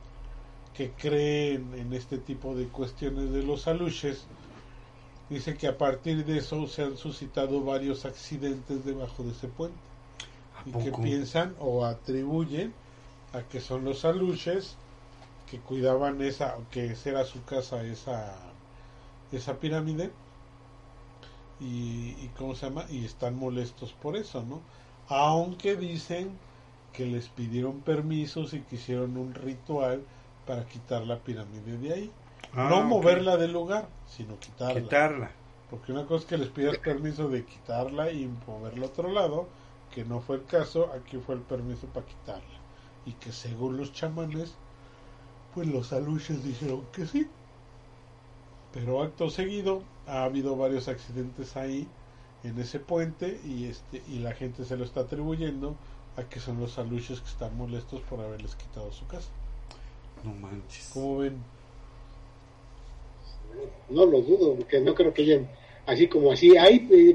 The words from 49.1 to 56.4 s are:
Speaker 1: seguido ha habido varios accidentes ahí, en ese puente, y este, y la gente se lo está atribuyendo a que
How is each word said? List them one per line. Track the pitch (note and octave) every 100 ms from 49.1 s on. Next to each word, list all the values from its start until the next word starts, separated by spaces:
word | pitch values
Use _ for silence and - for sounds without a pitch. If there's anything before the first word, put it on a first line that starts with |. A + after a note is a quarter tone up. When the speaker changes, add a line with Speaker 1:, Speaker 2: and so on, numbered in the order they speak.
| - E3
Speaker 1:
seguido | D#3 F#3 G#3 F#3+ F#3+ F#3 - -
ha | C3+
habido | C3 C#3 C3+ C3
varios | C3 C3+ B2
accidentes | A#2+ - B2 B2+ B2+ B2+ C3+
ahí, | C3+ C3+ C#3+ - - - - -
en | B2 A#2
ese | A#2+ C#3+
puente, | - E3+ E3 D#3 F3+ G#3
y | D3+ B2+ A#2+
este, | A#2 - B2+ -
y | B2
la | A#2
gente | A2+ B2+ A#2+
se | B2 B2+
lo |
está | B2 C#3
atribuyendo | B2 D3 D3+ D#3+ D#3 C#3 C#3+ D3+ - - - -
a |
que | B2 B2